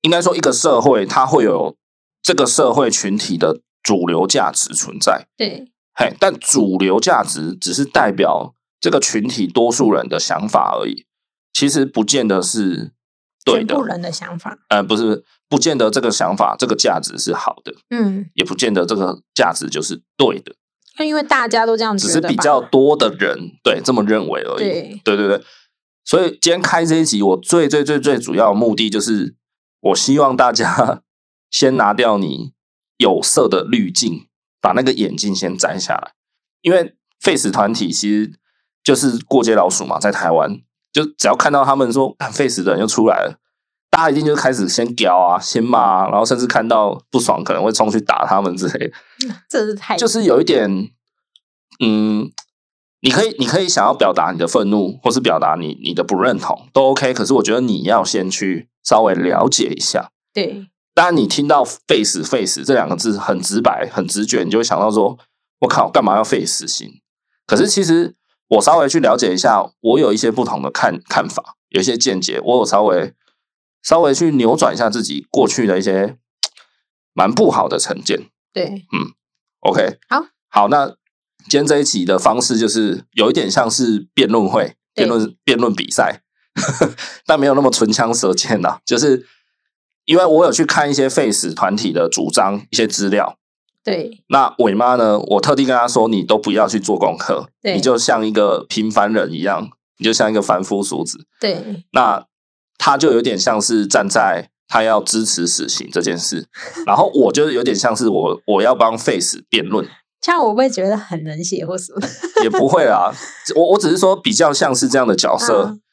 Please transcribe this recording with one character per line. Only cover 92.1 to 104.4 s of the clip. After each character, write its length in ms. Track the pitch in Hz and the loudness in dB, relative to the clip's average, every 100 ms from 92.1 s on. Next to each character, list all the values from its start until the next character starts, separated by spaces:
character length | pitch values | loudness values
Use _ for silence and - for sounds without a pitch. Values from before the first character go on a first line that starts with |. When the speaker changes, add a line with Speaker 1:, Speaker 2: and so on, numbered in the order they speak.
| - - | -2 -2
Speaker 1:
张， 300 | - 92 101 - | 0 0 -2 -4
一 60 | - | -2
些 120 | 110 | -2
资 200 | - 101 | 0 0
料。 300 | 101 - - _ _ _ _ | 0 -2 -6 _ _ _ _
Speaker 2:
对。 400 | - 180 156 - _ | -6 -6 -8 -14 _
Speaker 1:
那 240 | 139 131 - | 2 2 2
伟 160 | 117 | 0
妈 220 | 101 123 123 | 2 2 4
呢， 220 | 110 104 | 2 2
我 220 | - 101 | 2 0
特 140 | 151 | 2
地 100 | 139 | 2
跟 120 | 131 123 | 2 2
她 100 | 120 | 2
说 200 | 120 113 | 2 2
：“你 140 | 107 | 0
都 120 | 87 107 | 2 0
不 140 | 104 | 2
要 140 | 101 104 | 0 0
去 140 | 107 | 0
做 180 | 95 92 | -2 0
功 180 | 92 85 | 0 -2
课， 320 | - - - _ | -4 -4 -6 _
Speaker 2:
对。 120 | 208 | -4
Speaker 1:
你 60 | 180 | -2
就 160 | 131 120 | 0 0
像 300 | - 113 110 | 2 0 0
一 60 | |
个 320 | 107 104 104 - | 2 2 0 -4
平 220 | - 110 | -4 0
凡 220 | 107 104 | 0 2
人 200 | 110 85 | 0 -2
一 100 | 80 | -4
样， 260 | 90 87 110 _ _ _ | -4 -4 -6 _ _ _
你 60 | |
就 80 | 107 | -2
像 160 | 110 110 | 0 0
一 60 | |
个 80 | 110 | 0
凡 200 | 98 104 | 0 -2
夫 180 | 98 101 | -2 -4
俗 220 | 98 - | -4 -6
子。” 220 | - - - _ | -8 -10 -18 _
Speaker 2:
对。 440 | 214 170 214 190 - | -6 -6 -10 -14 -4
Speaker 1:
那 320 | 127 127 - - _ _ _ _ _ | 0 2 0 -6 _ _ _ _ _
她 180 | - 139 | 0 2
就 160 | 156 | 2
有 80 | 117 | 2
点 180 | 123 101 | 0 -2
像 220 | 98 110 | -2 -2
是 240 | 101 113 | 0 0
站 240 | 101 - 98 | 0 0 0
在 420 | 113 98 85 | 0 0 -2